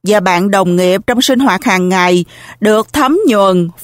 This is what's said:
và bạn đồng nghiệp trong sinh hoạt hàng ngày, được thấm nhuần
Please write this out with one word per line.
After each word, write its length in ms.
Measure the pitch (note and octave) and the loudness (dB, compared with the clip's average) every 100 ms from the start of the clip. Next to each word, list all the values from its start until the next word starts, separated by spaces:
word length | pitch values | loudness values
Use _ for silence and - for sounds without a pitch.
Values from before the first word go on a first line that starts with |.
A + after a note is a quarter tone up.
và 180 | F3+ G#3 | -2 0
bạn 300 | F#3 F3 G3 | 0 0 0
đồng 260 | G3 F3+ F3 | 0 0 0
nghiệp 240 | F3+ G3 - | 0 0 -2
trong 160 | A#3+ | -2
sinh 160 | - B3+ | 0 0
hoạt 260 | C4+ F#3 | 0 0
hàng 240 | B3 F#3 F3+ | -2 -2 0
ngày, 360 | F#3 F3+ F3+ E3+ - - - | 0 2 0 -2 -10 -20 -4
được 320 | F#3+ G#3+ A3 | 0 0 -2
thấm 260 | D4 B3+ E4+ G4 | -2 0 0 0
nhuần 420 | G#3+ G3 F3+ E3+ - | 2 2 0 -2 -6